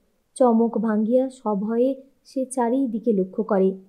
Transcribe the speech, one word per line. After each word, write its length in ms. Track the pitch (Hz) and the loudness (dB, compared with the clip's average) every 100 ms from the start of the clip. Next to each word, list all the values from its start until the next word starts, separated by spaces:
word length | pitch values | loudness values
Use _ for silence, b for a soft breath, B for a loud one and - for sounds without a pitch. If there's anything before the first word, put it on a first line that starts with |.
| _ _ _ - | _ _ _ 0
চমক 420 | 254 226 233 226 | 2 4 2 0
ভাঙ্গিয়া 520 | 226 214 220 254 262 | -2 0 2 2 0
সভয়ে 720 | 254 214 208 208 226 254 269 - _ _ | -4 -4 -4 -2 0 0 -2 -10 _ _
সে 200 | - 254 | -8 -6
চারিদিকে 680 | 254 233 262 269 220 226 | -2 0 0 -2 -2 0
লক্ষ্য 300 | 208 185 - | 0 -2 -4
করে, 340 | 214 196 190 190 | -2 2 0 -2